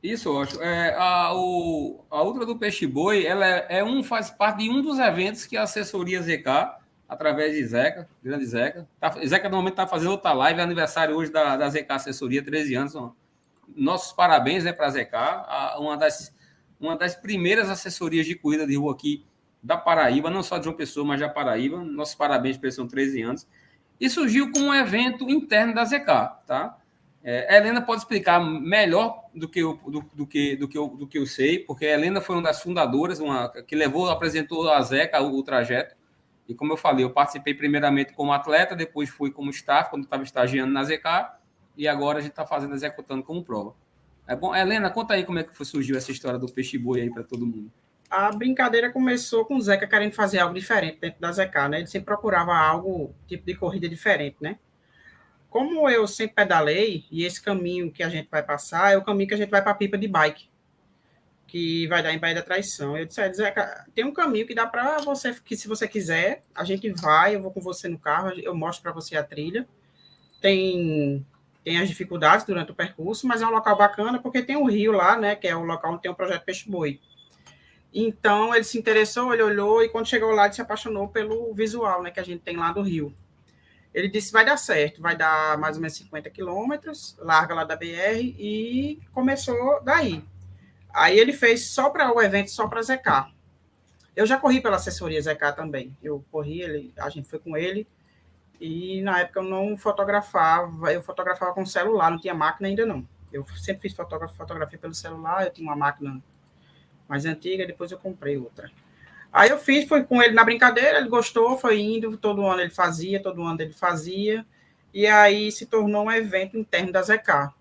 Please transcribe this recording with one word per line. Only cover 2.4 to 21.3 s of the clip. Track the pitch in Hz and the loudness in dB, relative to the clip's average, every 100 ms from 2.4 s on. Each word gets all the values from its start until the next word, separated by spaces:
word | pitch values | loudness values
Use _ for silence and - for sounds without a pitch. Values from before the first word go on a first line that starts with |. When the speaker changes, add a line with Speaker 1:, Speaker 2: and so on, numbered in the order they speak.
Speaker 1:
do | 233 233 | -4 -2
Peixe | 208 - 156 | -4 -2 -2
Boi, | 131 180 208 | 0 2 2
ela | 165 190 190 | 2 2 2
é, | 180 - 180 | 2 0 -2
é | |
um, | 208 269 | 0 -2
faz | - 233 220 | -2 -4 -4
parte | - 208 208 | 0 0 0
de | 220 | -2
um | 262 | 0
dos | 294 269 | 0 2
eventos | 240 170 190 220 - | 2 2 -2 -4 -6
que | 226 | -4
a | |
assessoria | 214 214 202 196 180 185 | -2 -4 -6 -6 -4 -4
Z | 170 151 | -2 -2
K, | 127 139 180 - _ _ _ | 2 0 0 -8 _ _ _
através | - 156 143 151 | -2 -2 0 0
de | 151 117 | -2 -2
Zeca, | 117 143 175 165 _ | 0 0 -2 -16 _
grande | 131 143 | -8 -6
Zeca, | 127 117 131 170 165 _ | -4 -2 -2 -4 -18 _
tá, | 160 156 135 | -4 -2 0
Zeca | 185 196 | 0 2
normalmente | 190 185 185 | -2 -2 -2
tá | 185 | -2
fazendo | 175 165 | -2 -2
outra | 196 180 | -2 0
live, | 135 147 165 | 2 2 2
é | |
aniversário | 175 170 156 - 156 156 | -2 0 -2 0 0 0
hoje | 160 | 0
da, | 156 147 135 | 2 2 2
da | 143 | 0
Z | 151 | -2
K | 147 | -4
Assessoria, | 135 139 131 131 135 | -6 -4 -8 -2 -4
treze | 143 151 151 | -2 -4 -2
anos, | 127 143 | -2 -4
ó. | 156 120 _ _ _ _ _ _ | -8 -14 _ _ _ _ _ _
Nossos | - 139 185 - | -2 0 0 -4
parabéns, | - 180 151 127 185 | 2 6 6 4 0
né, | 175 | -2
pra | 170 147 | -2 -2
Z | 135 113 | -2 -4
K, | - 135 - - | -2 -2 -2 -6
a, | 139 139 - | -4 -4 -4
uma | 147 147 | -6 0
das, | 151 151 - _ _ _ _ _ | 0 0 -12 _ _ _ _ _
uma | 156 165 | -6 -4
das | 180 | -4
primeiras | 175 202 202 175 220 196 | -4 -6 -2 2 2 0
assessorias | 185 190 - 170 160 160 | -4 -8 -6 -2 0 -2
de | |
corrida | 170 147 156 147 | -2 0 0 0
de | 139 | 0
rua | 143 | -2
aqui | 131 147 147 _ _ _ _ | -4 -4 -6 _ _ _ _
da | 117 170 | -4 -2
Paraíba, | 170 165 135 135 160 | 2 4 4 2 0
não | 185 | -4
só | 180 180 | -4 -4
de | |
João | 160 160 | -4 -6
Pessoa, | 143 147 143 | -8 -4 -2
mas | 143 | -2
da | 147 | -4